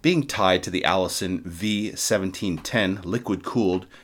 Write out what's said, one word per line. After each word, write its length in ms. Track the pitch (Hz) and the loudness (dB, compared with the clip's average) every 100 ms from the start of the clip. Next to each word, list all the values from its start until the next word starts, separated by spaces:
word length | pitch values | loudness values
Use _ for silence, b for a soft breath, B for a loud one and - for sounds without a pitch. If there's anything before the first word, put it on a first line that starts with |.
Being 240 | 156 175 139 | 4 2 0
tied 380 | - 95 92 | 2 4 4
to 60 | - | 2
the 140 | 90 | 0
Allison 580 | - 95 90 - 92 90 | 2 2 0 -2 -4 -4
V 500 | 87 85 107 104 107 | -6 -4 0 0 -2
seventeen 640 | - - 107 95 - 101 82 | -4 0 0 0 -4 -4 -4
ten 420 | - 117 95 98 | -2 0 0 -2
liquid-cooled 840 | 87 117 120 95 - 120 98 92 - B | -4 -4 -2 -4 -2 0 2 0 -4 B